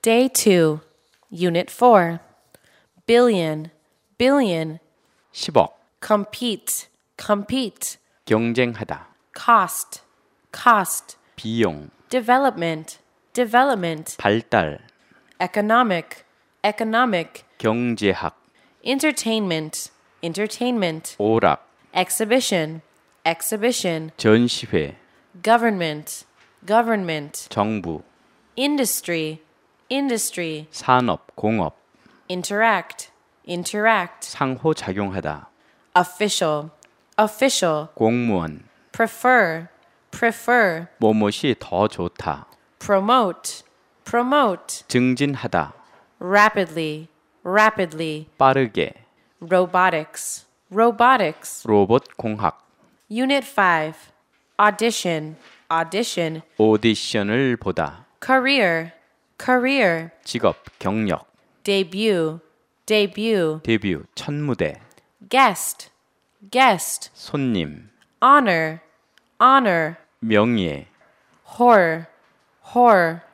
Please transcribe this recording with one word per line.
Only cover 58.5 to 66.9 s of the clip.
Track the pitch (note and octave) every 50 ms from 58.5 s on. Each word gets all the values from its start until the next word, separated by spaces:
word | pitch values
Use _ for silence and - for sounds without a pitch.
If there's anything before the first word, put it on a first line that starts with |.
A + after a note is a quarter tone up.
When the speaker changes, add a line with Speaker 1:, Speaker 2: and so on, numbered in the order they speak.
| C#4+ C4+ G#3+ F3 E3 E3 E3 E3+ - _ _ _ _ _ _ _ _ -
Speaker 1:
career. | - - B3+ B3+ A#3+ C4 C#4 C4+ A3+ F3+ E3 E3 E3 E3+ _ _ _
Speaker 2:
직업, | - - - - - E2 - _ - _ _
경력. | - F#2 G2+ A2 G#2+ G2+ E2 - - _ _ _ _ _ _ _ _
Speaker 1:
Debut, | G3+ G3 G3 G3 - F#3+ G3 A3 A3 G3 F3 D#3+ D#3 D#3 E3 _ _ _ _ _ _ _ _ _
debut. | - G#3+ G#3+ G3+ G3 - G#3 G#3+ A3+ A3 F#3+ E3+ D#3 D#3 D#3+ -
Speaker 2:
데뷔, | A#2 A2+ G#2 G2+ G2+ E2+ C#2+ - _ _
첫 | - - - D3
무대. | D3 D3+ C#3+ A#2+ - E2 D2+ C#2+ - - _ _ _ _ _ _ _ - -
Speaker 1:
Guest, | - C4 C4+ A#3 F#3 - - - - - - _ _ _ _ _ _ _ _ _ _ _ G3+ G3
guest. | - B3 C4+ B3 G3+ E3 - -